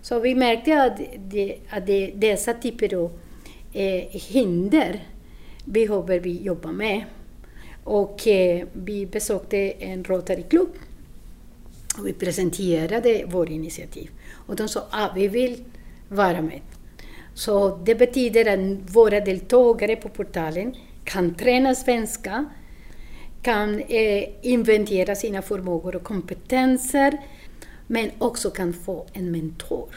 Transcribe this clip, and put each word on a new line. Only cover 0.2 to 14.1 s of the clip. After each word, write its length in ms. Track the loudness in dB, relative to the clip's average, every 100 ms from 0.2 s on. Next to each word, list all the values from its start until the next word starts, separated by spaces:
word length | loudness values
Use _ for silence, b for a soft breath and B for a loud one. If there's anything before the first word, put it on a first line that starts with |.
| 2 4
märkte 480 | 4 4 4 6
att 180 | 4 2 -10 -10
det, 400 | -6 -2 -2 -4 -8
att 180 | -8 0
det, 240 | 2 2 2
dessa 380 | 2 2 0
typer 420 | -2 -4 -2 -2 0
av, 160 | -2 -4 B B B B B
eh, 300 | -4 -2 -2 -4
hinder 920 | -12 0 2 2 0 4 2 2 -4 -10 -18 B B B B -2
behöver 540 | 2 2 2 2 0
vi 220 | 0 -6
jobba 300 | -4 -6 -6
med. 320 | -4 -2 -2 -4 -16 -18 -20 B B B B
Och, 440 | -2 0 0 0 4
eh, 400 | 6 6 2 -2
vi 320 | -10 -8 -6 -6
besökte 520 | -6 -2 -4 -2 -2
en 460 | -2 -4 -10 -10
Rotary-klubb. 640 | -2 -2 -2 -4 2 2 2 -4 -18 -18 -18 -18 -18 -20 -20 -20 -20 -18 -10 -6
Och 100 | -6
vi 60 |
presenterade 1080 | -4 -4 0 -2 0 0 2 2 2 4 2 0
vår 240 | -2 -2
initiativ. 580 | -2 -8 -10 -12 -14 -14